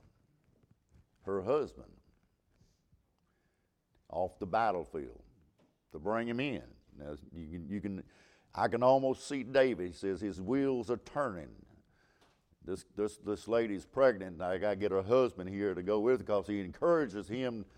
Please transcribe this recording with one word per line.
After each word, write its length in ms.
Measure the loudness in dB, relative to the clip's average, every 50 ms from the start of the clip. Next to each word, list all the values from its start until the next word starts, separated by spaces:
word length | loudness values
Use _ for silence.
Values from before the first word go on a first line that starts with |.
| _ -20 _ _ _ _ _ _ _ _ _ _ _ _ _ _ _ _ _ -20 -20 _ _ _ _
her 180 | -4 -4 -2
husband, 500 | 0 0 0 0 0 -4 -8 -14 -20 -20 -20 -20 _ _ _ _ _ _ _ _ _ _ _ _ -20 _ _ _ _ _ _ _ _ _ _ _ _ _ _ _ _ _ _ _ _ _ _ _ _ _ _ _ _ _
off 300 | -4 -2 -2 -4 -4 -8
the 60 | -8
battlefield 800 | -2 0 2 2 2 0 0 -4 -4 -8 -8 -8 -8 -12 -18 -20 -20 _ _ _ _ _ _ _ _ _ _ _ _
to 80 | -16 -8
bring 280 | -4 -2 -2 -2 -2 -2
him 120 | -2 -2
in. 220 | -2 -4 -4 -6 -10 -12 -20 -20 _ _ -18 -14
Now, 180 | -12 -12 -12 -12 -14 -16 -14
you 140 | -14 -12 -10
can, 220 | -10 -10 -8 -6
you 120 | -8 -6
can, 220 | -6 -6 -8 -8 -10 -14 -20 -20 -20 -20 -20 _ _ _ -4
I 140 | 0 0 2
can 160 | 2 4 6
almost 440 | 6 6 6 6 2 0 0 -4 -6
see 160 | -6 -6 -4
David. 440 | 2 6 6 6 6 4 0 -2 -6
He 60 | -6
says 260 | -4 -2 -2 -2 0
his 220 | -2 -4 -4 -4
wheels 480 | -2 0 2 2 2 2 0 0 0 -2
are 80 | -4 -4
turning. 520 | -4 -8 -4 -2 -2 -2 -2 -6 -10 -12 -16 -20 -20 -20 -20 -20 _ _ _ _ _ _ _ _ _ _ _ _ _ _ _ _ -8
This, 200 | -8 -6 -6 -8 -12 _
this, 220 | -2 -2 -2 -2 -6
this 300 | -4 -4 -4 -4 -2 0
lady's 380 | 2 2 2 2 -2 -4 -6
pregnant, 480 | -6 2 6 6 6 6 4 -4 -10 -8
and 100 | -4 -2
I 140 | -2 0 0
gotta 180 | 2 0 0
get 160 | 2 0 2
her 120 | 2 2 4
husband 460 | 4 6 6 6 4 0 -4 -8 -6
here 240 | -4 -2 -2 0 -2
to 100 | -2 0
go 160 | 0 2 2
with 220 | 4 4 2 2
her, 40 | 2
'cause 220 | 0 0 0 0 0
he 120 | -4 -4
encourages 680 | -4 -6 -6 0 2 4 4 4 2 0 -4 -8 -6 -6
him 380 | -4 -4 -4 -4 -4 -6 -10 -12 -16